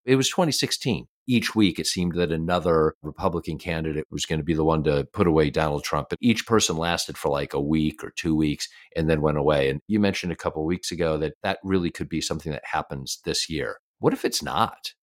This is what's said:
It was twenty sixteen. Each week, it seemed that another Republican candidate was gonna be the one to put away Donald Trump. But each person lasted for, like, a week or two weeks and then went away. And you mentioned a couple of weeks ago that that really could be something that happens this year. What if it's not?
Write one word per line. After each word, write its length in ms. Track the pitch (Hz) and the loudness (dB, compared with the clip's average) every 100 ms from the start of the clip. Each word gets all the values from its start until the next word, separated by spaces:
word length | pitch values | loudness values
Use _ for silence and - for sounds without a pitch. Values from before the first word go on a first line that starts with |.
| - | 2
It 100 | 131 | 2
was 140 | 135 | 2
twenty 240 | - 170 | 0 0
sixteen. 540 | 131 139 - 143 101 - _ - | 0 -2 -2 -2 -2 -4 _ 0
Each 260 | 120 - | 2 2
week, 240 | 110 101 82 | 4 4 2
it 80 | 80 | -2
seemed 300 | - 87 85 | -2 0 0
that 160 | 87 | 0
another 640 | 82 82 87 85 80 78 - | 0 0 0 4 4 4 0
Republican 560 | 76 - 95 85 - 78 | -8 -4 -2 -2 -4 -6
candidate 460 | - 82 80 76 76 | -4 -4 -2 -4 -6
was 160 | 76 - | -6 -4
gonna 180 | 80 | -2
be 100 | 76 | 0
the 100 | 78 | 2
one 200 | 78 80 76 | 2 2 2
to 220 | 73 69 | 0 0
put 140 | - 90 | 0 4
away 220 | 78 76 | 4 4
Donald 340 | 69 78 71 | 2 0 -2
Trump. 240 | - 76 71 | -4 -4 -4
But 80 | 87 | 0
each 260 | 120 110 - | 2 2 2
person 300 | 110 - 82 | 2 2 0
lasted 400 | 82 85 - 76 | -2 -2 -4 -6
for, 120 | 78 | -2
like, 240 | 71 71 | -2 -2
a 80 | 71 | -2
week 400 | 71 80 78 - | 0 2 2 -2
or 100 | - - | -10 -6
two 180 | 85 | 0
weeks 360 | 78 78 71 - - - 82 | 2 2 0 -8 -12 -10 -2
and 140 | 78 | 2
then 120 | 80 | 2
went 160 | 76 76 | 2 2
away. 320 | 71 73 67 | 2 2 2
And 120 | 71 - | -2 -2
you 120 | 104 | 0
mentioned 320 | 101 95 90 | 0 0 -4
a 60 | 82 | -6
couple 260 | 87 78 | -4 -4
of 40 | 78 | -2
weeks 220 | 90 - | -4 -4
ago 280 | 85 82 78 | -2 -2 0
that 160 | 78 - | -4 -4
that 160 | 98 - | -6 -4
really 280 | 95 95 87 | 0 0 0
could 180 | - 78 | -4 -6
be 120 | 78 | -4
something 300 | - 80 80 | -4 -4 -6
that 100 | 73 | -8
happens 560 | - 80 76 71 67 - - | -4 -4 -4 -8 -10 -8 -4
this 240 | 78 - | -4 -4
year. 280 | 78 60 - _ _ | -4 -6 -8 _ _
What 140 | 143 | 0
if 100 | 254 | 0
it's 180 | - - | -2 -4
not? 520 | 69 67 110 - - - | -2 0 0 -2 -14 -16